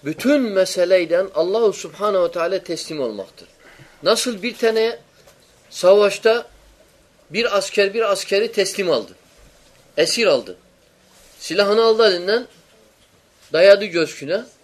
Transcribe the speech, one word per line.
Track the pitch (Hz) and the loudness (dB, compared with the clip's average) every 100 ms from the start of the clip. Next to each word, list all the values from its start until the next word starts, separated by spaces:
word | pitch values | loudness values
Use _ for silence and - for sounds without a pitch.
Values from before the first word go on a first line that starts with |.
| 139 | -10
Bütün | 156 247 294 | -4 0 2
meseleyden | 240 190 185 190 180 185 165 170 190 151 | 2 0 0 0 2 2 2 -2 -2 -2
Allahu | 170 208 220 | 0 2 0
Subhanahu | - 165 151 208 196 | 0 -12 -6 -2 0
ve | 170 | -2
Teala | 170 170 190 | -2 -4 -4
teslim | 180 160 - 156 | -6 -10 -10 -8
olmaktır. | 123 104 95 - - _ - - 131 _ | -6 -8 -14 -16 -20 _ -20 -20 -20 _
Nasıl | 160 220 254 214 | -2 0 -2 -6
bir | 214 214 | -8 -2
tane | 226 220 226 226 _ _ _ _ _ _ _ | -2 0 -2 -4 _ _ _ _ _ _ _
savaşta | - 180 202 208 196 220 233 233 - _ _ _ _ _ _ _ | 0 4 6 4 2 0 0 -4 -20 _ _ _ _ _ _ _
bir | 165 226 202 | -6 -2 -2
asker | - - 196 | -2 -2 -2
bir | 208 220 | 0 -2
askeri | 196 - 196 226 | -2 -2 -2 -2
teslim | 226 185 - 185 | -2 -2 -2 -2
aldı. | 135 110 - _ _ - _ _ _ _ - | -2 -4 -20 _ _ -20 _ _ _ _ -2
Esir | 170 - 214 | -2 0 0
aldı. | 135 113 90 _ _ _ _ _ _ _ - | 0 -2 -18 _ _ _ _ _ _ _ -20
Silahını | - 170 202 208 | -8 -2 2 2
aldı | 226 220 220 | 2 4 2
elinden, | 180 180 226 247 _ _ _ _ _ _ _ _ _ _ | 2 -2 -4 -4 _ _ _ _ _ _ _ _ _ _
dayadı | 156 190 202 202 | 4 6 6 4
göğsüne. | 170 156 - 143 190 247 _ | -2 -4 -6 -6 -6 -8 _